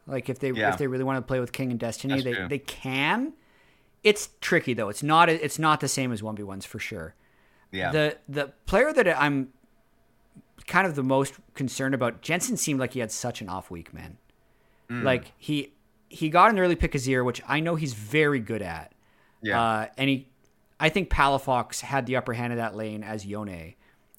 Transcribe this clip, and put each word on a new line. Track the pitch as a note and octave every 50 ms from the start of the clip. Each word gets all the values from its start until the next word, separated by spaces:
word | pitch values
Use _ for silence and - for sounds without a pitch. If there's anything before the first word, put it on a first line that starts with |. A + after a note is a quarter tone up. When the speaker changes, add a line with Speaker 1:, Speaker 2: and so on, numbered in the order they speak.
| -
Speaker 1:
Like, | - C3+ B2+ - -
if | B2+ -
they, | C#3 C3+
Speaker 2:
Yeah. | B2+ - G#2+ G2+
Speaker 1:
if | F#2+ -
they | D3
really | C3 B2+ B2+ C3
wanna | C3 C3+ C3 B2+
play | - C3+ B2+
with | B2 A#2+
King | - - C3+ B2+
and | B2 A2+
Destiny, | A#2+ A2+ A2 - - C#3 C#3
Speaker 2:
That's | C3+ B2+
Speaker 1:
they, | B2+ A#2+
Speaker 2:
true. | G2 F#2 F2
Speaker 1:
they | C#3+ C#3
can. | - - - - - C3+ C3 C3+ C#3+ D#3 F#3+ A#3 C4 D#4 - - _ _ _ _ _ _ _ _ _ _ _ _ -
It's | G#3+ G#3 G#3 - - _ -
tricky | - - F#3 E3 - C3+ A#2+
though. | A2+ A2 G2+
It's | G#2 -
not, | C#3+ D3 D#3 E3 F3 E3+
it's | D#3+ D#3+ D3+ C#3+ - D3+
not | D#3+ D#3 D3+ D3
the | D3 C3+
same | - C#3 C3 B2+
as | A#2+ G#2
one | G#2 A2 G#2+
v | G#2 G#2
ones | G2 F#2+ G2 -
for | - - A2
sure. | - - A2 F2+ D#2+ D#2 - _ _ _ _ _ _ _ _ _ _ _
Speaker 2:
Yeah. | - F#2+ F#2 E3+
Speaker 1:
The, | D#3 D#3 D3+ D3+ D3 - _ -
the | C#3 D3 C#3+ C#3 - _ -
player | - F#3+ G3+ C4 D#4
that | D#4 C4 A3 F3+ D#3 C3
I'm | D3 D3 C#3+ C#3 C3 C3 _ _ _ _ _ _ _ _ _ _ _ _ _ _ _ _ _ - - _ _ - -
kind | - - F3 F#3+ F#3
of | D3+
the | C#3+ C3
most | C3 C3+ C3+ C#3 - - - - _ -
concerned | - C#3 A#2+ - - C3+ C3+ C#3
about, | B2 B2 A#2 A2+ - -
Jensen | - D#3+ F3+ E3+ B3+ A#3+ D#3
seemed | - D#3 C#3+ C3
like | C3 B2 -
he | B2+
had | A#2 A2
such | - - - B2 A2+ -
an | A2 F#2
off | F2+ F#2+ - -
week, | F2+ E2+ E2+ - -
man. | - - - D2+ - _ _ _ _ _ _ _ _ _ _ _ _ _ -
Speaker 2:
Mm. | A#2+ A#2+ -
Speaker 1:
Like, | C3 B2+ B2 - - - _
he, | - - D3+ C#3+ C#3 - _ _ _ _ _ _ _ _
he | - - D#3+ D#3
got | D3+ F3 F#3 A3
an | A3+ F#3+
early | F3+ F3+ E3+
pick | E3 - D#3+ -
Azir, | C#3+ A#2+ C3 C3 B2+ B2
which | B2 A#2 - - -
I | C3+ D3+
know | D#3+ E3 F3
he's | D#3+ D#3+ C#3 A#2
very | G#2 G#2+ G#2 D3 D3+ D#3 D3 C#3+ B2+
good | A2 G2 A2+ G#2+ G2
at. | F2 E2 D#2+ D2+ - _ _ _ _ _ _ _ _ _ _ -
Speaker 2:
Yeah. | G#3+ G3 A#2
Speaker 1:
Uh, | A#2 A2+ A2 G#2+ A2 - - -
and | C3+ C#3
he, | C3+ C3 C3+ - _ _ _ _ _ _ _ _ _ -
I | D3 D#3+
think | E3 G3+ F3 -
Palafox | - - C#3+ C#3 C#3 C3 - C#3 B2+ B2 A2+ - - -
had | - A#2 C3+ C3+ B2 A#2
the | C3
upper | B2+ B2 B2+ A#2
hand | A#2 A#2+ A#2+ A#2+
of | A#2
that | A2+ A2 G2
lane | G#2+ A2 A2 G#2+ G#2+ G#2
as | G2+ A2 G#2+ G2+
Yone. | G2 G2+ G#2 G#2+ G2+ F#2 E2+ E2 D#2+ - _ _ _ _ _ _ _ _